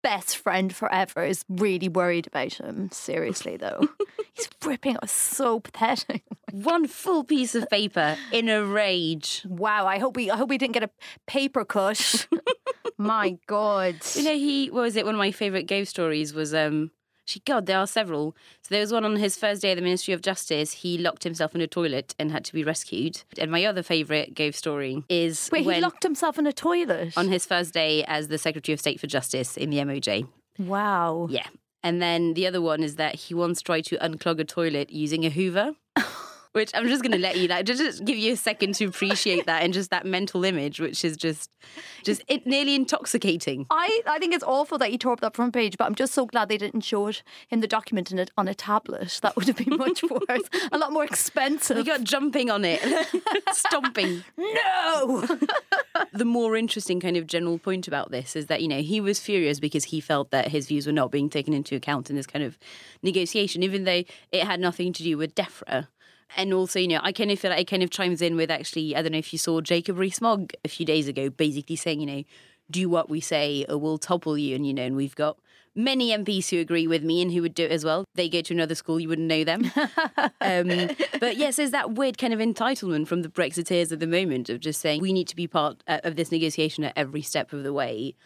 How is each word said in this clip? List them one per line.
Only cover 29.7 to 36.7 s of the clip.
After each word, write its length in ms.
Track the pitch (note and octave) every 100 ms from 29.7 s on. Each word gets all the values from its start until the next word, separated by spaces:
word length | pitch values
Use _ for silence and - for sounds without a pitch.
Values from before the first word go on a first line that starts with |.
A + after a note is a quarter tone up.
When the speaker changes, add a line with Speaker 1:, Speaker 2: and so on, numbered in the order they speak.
Speaker 2:
the 80 | C#3+
M 120 | C#3+
O 80 | C#3
J. 240 | A#2 G2+ A#2+ _ _ -
Speaker 1:
Wow. 720 | F#3 G3 G#3 F#3+ E3+ D#3+ E3+
Speaker 2:
Yeah. 160 | C3 - - _ _
And 160 | E3+ F3
then 300 | F3 E3+ E3+
the 120 | D#3+ F#3
other 160 | F3+
one 200 | E3 D3+
is 140 | D#3 D3+
that 180 | D#3
he 200 | - -
once 260 | E3+ F3 E3+
tried 220 | - E3 D#3+
to 100 | E3
unclog 420 | E3 D#3+ F3 D#3+
a 40 |
toilet 460 | D#3 - E3 D3 C#3+
using 340 | D3+ D3+ D#3+ D#3+
a 40 |
Hoover. 460 | D3+ F#3+ F3 B3+ D4+ _ -
<laughs> 80 | - - - - -
Which 180 | G#3+ A3